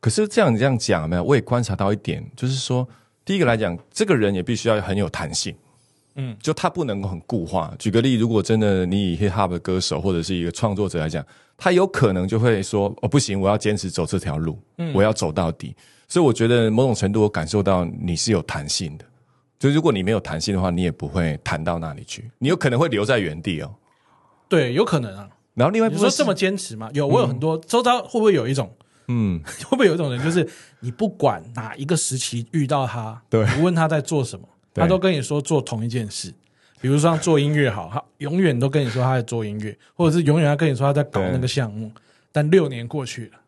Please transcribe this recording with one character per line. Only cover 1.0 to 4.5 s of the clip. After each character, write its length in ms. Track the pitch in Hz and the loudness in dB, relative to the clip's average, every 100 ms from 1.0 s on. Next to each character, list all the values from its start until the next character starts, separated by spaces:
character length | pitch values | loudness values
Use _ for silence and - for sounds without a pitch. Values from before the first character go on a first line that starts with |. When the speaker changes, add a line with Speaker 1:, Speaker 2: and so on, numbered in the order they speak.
Speaker 1:
有 60 | 78 | 2
没 80 | 87 | -2
有？ 80 | |
我 100 | 87 | 2
也 60 | 139 | 2
观 220 | - 120 | 2 -2
察 120 | 120 | 0
到 180 | 92 98 | -2 0
一 40 | 104 | -2
点， 280 | - - 110 - | -4 -8 -8 -8
就 100 | 123 | -6
是 80 | |
说， 320 | 135 - 127 127 - _ _ | -4 -2 -2 -4 -10 _ _
第 120 | - 196 | -4 0
一 20 | |
个 80 | 147 | 2
来 100 | 117 | 2
讲， 200 | 107 - - | 0 -4 -10
这 140 | - | -4
个 100 | 220 | 0
人 200 | 151 104 | 2 2
也 80 | 98 | 0
必 120 | 87 | -2